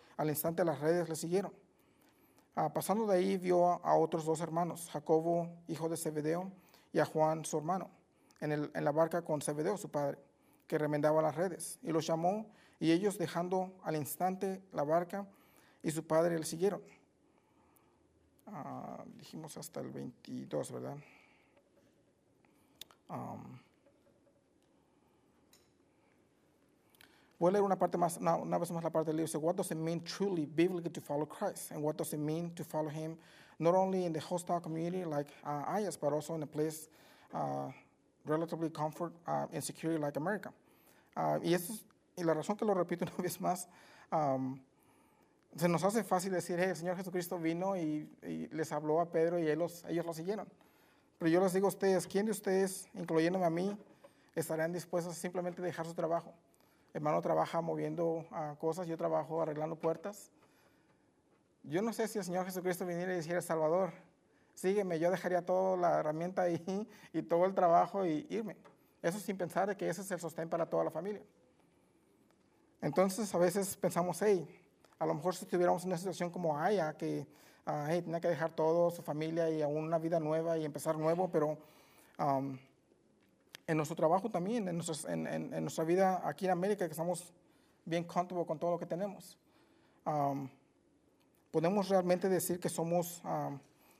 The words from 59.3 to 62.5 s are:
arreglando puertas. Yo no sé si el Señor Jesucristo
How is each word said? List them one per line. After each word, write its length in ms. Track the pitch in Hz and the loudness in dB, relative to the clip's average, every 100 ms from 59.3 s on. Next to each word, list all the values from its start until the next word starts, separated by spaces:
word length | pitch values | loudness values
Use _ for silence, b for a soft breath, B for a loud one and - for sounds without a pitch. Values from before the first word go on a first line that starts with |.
| 160 | 0
arreglando 340 | 160 151 156 160 | 0 0 -4 0
puertas. 560 | 160 165 - 208 - _ b b b b b b b b _ _ _ _ | 0 0 -4 -12 -16 _ b b b b b b b b _ _ _ _
Yo 180 | 139 151 | -4 -2
no 100 | 226 | -2
sé 160 | 208 220 | -2 -2
si 100 | 220 | -2
el 60 | |
Señor 220 | 180 180 | -4 -2
Jesucristo 400 | 185 | -4